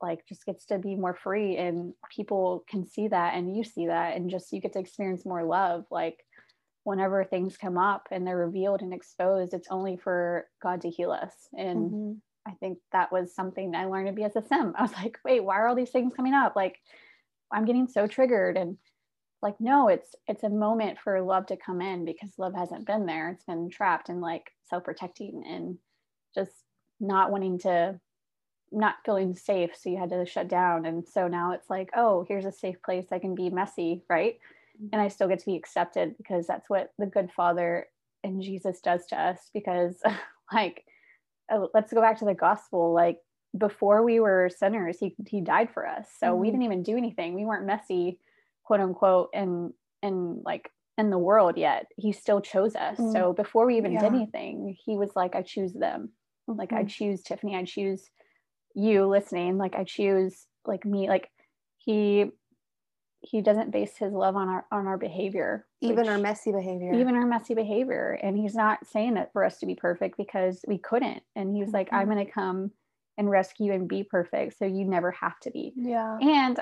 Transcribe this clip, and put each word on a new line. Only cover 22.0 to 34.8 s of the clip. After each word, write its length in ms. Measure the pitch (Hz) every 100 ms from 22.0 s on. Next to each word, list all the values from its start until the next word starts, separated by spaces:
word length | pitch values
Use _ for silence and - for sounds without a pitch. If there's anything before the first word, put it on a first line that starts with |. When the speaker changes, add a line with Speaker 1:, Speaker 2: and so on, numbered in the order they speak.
| 165
Speaker 1:
because 280 | 160 202 -
love 160 | 185 185
hasn't 300 | 175 175 214
been 180 | 214 185
there. 240 | 160 160
It's 140 | 180 -
been 240 | 165 175
trapped 400 | - 196 160 -
and, 120 | 175
like, 280 | 170 165 - _
self-protecting 800 | - 180 180 160 180 - 202 - -
and 300 | 175 170 175 _ _ _ _ _
just 180 | 196 190 _ _ _ _ -
not 320 | 202 190 190
wanting 280 | 196 190 180
to, 400 | 190 175 175 185 _ _ _ _ _ _ -
not 240 | 214 214 - -
feeling 300 | 196 190 180
safe. 360 | - 190 170 -
So 140 | 185
you 80 | 185
had 120 | 175
to 140 | 180 175
shut 220 | 190 180
down. 380 | 180 180 165 160
And 200 | 170 170
so 200 | 202 175
now 240 | 175 180
it's 180 | 175 -
like, 220 | 190 190 233
"Oh, 300 | 226 180 180
here's 180 | 202 190
a 60 |
safe 300 | - 185 180
place. 240 | - 180 180
I 80 | 185
can 160 | 190 180
be 160 | 180
messy." 520 | 180 196 - 170 175 -
Right. 300 | 165 214 - - - _
Speaker 2:
Mm-hmm. 100 | 220